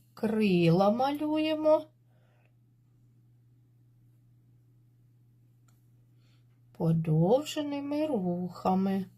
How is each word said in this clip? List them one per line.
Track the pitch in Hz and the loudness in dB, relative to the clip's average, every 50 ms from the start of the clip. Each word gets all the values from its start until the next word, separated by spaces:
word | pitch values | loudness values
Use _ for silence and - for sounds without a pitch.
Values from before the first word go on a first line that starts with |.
| _ _ _ | _ _ _
крила | - - 214 220 220 214 202 180 175 170 165 165 180 196 208 | -6 -6 -4 -2 0 2 2 2 4 4 4 4 4 4 2
малюємо | 220 247 262 277 285 294 311 302 311 311 311 311 311 311 311 302 311 311 - - _ _ _ _ _ _ _ _ _ _ _ _ _ _ _ _ _ _ _ _ _ _ _ _ _ _ _ _ _ _ _ _ _ _ _ _ _ _ _ _ _ _ _ _ _ _ _ _ _ _ _ _ _ _ _ _ _ _ _ _ _ _ _ _ _ _ _ _ _ _ _ _ _ _ _ _ _ _ _ _ _ _ _ _ _ _ _ _ _ _ _ _ _ _ _ _ | 2 2 -2 -2 -2 -4 -4 -2 -2 -2 -2 -2 -4 0 2 2 2 2 0 -8 _ _ _ _ _ _ _ _ _ _ _ _ _ _ _ _ _ _ _ _ _ _ _ _ _ _ _ _ _ _ _ _ _ _ _ _ _ _ _ _ _ _ _ _ _ _ _ _ _ _ _ _ _ _ _ _ _ _ _ _ _ _ _ _ _ _ _ _ _ _ _ _ _ _ _ _ _ _ _ _ _ _ _ _ _ _ _ _ _ _ _ _ _ _ _ _
подовженими | - - 165 165 165 160 - 160 156 156 170 185 240 269 302 - - 311 294 294 285 285 277 285 294 294 311 | -8 -4 0 0 0 0 0 0 2 2 4 4 2 2 0 -4 -6 -6 -6 -4 -6 -6 -6 -4 -4 -2 -2
рухами. | 311 269 208 180 180 175 175 180 175 - - - 190 185 190 190 196 190 196 190 - - | -2 -2 -2 -2 -4 -4 -4 -6 -10 -10 -4 -2 0 0 0 0 0 -2 -4 -6 -8 -16